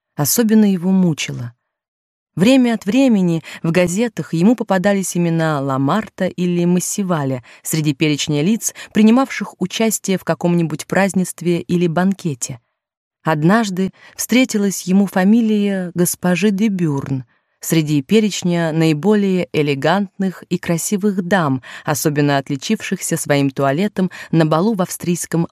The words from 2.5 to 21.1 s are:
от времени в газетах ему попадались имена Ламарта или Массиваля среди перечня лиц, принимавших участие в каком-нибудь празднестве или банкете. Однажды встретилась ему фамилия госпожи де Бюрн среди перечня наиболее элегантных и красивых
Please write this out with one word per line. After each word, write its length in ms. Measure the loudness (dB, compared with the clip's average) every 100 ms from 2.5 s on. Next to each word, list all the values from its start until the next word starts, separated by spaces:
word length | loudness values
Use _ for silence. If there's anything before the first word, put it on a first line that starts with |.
| 4 4
от 120 | 0 0
времени 560 | 2 4 4 2 0 -4 -8
в 80 | -2
газетах 600 | 0 0 0 -4 -4 -6
ему 240 | 2 2 2
попадались 600 | 0 0 2 0 -2 -2
имена 440 | 0 0 0 0
Ламарта 680 | -2 0 0 0 -4 -6 -6
или 380 | -2 -2 0
Массиваля 800 | 2 2 0 -4 -2 -2 -2 -6 -10 -18
среди 300 | -6 -2 -2
перечня 500 | 0 0 0 -2 0
лиц, 320 | 0 0 -4 -10 -6
принимавших 680 | 4 6 6 2 -4 -10 -6
участие 560 | -6 -2 -2 -2 -2 -4
в 80 |
каком-нибудь 640 | -2 -2 0 0 0 -4 -4
празднестве 760 | 0 0 0 -4 -4 -2 -2
или 260 | -2 0 0
банкете. 720 | 2 0 -2 -6 -6 -8 -12 _ _ _ _ _ _
Однажды 680 | -2 2 4 4 2 -2 -4 -6 -20 -12
встретилась 640 | 0 2 2 0 -2 -2
ему 240 | 0 2 2
фамилия 840 | 2 4 4 2 0 0 -2 -4
госпожи 560 | -2 -2 0 -2 0 0
де 180 | 2 0
Бюрн 560 | 0 -2 -2 -4 -6 -8 _ _ _
среди 420 | -2 0 2 -2
перечня 720 | 2 2 2 -2 -2 0 0
наиболее 760 | 2 2 2 2 2 2 0 -2
элегантных 880 | -2 0 0 0 0 -2 -4 -6 -6
и 140 | -6 -6
красивых 640 | -2 -4 -2 -2 0